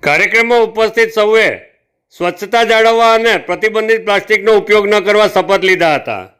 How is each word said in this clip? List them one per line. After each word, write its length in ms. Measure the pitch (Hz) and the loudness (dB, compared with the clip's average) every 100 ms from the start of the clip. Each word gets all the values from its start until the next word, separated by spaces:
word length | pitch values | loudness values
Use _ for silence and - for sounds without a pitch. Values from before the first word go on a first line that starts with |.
કાર્યક્રમમાં 600 | 147 151 196 226 233 240 220 | 0 0 0 0 2 2 0
ઉપસ્થિત 440 | 214 220 - 220 | 0 -2 0 -2
સૌએ 360 | 226 214 220 196 95 - _ _ _ _ | 0 2 2 2 -4 -16 _ _ _ _
સ્વચ્છતા 480 | _ 175 175 196 233 226 | _ -6 -6 -4 -2 2
જાળવવા 400 | 226 226 226 233 226 | 2 2 2 2 2
અને 180 | 226 190 - | 0 -2 -4
પ્રતિબંધિત 520 | 175 214 208 220 226 180 | -4 -4 -4 -2 -2 0
પ્લાસ્ટિકનો 480 | 202 - 214 202 214 | -4 0 -2 2 0
ઉપયોગ 260 | 196 214 202 | 2 0 2
ન 80 | 208 190 | 0 0
કરવા 220 | 208 208 | 0 2
શપથ 380 | 190 170 196 185 | 0 0 0 0
લીધા 300 | 185 170 139 | 0 2 0
હતા. 260 | 127 104 92 _ | -4 -10 -12 _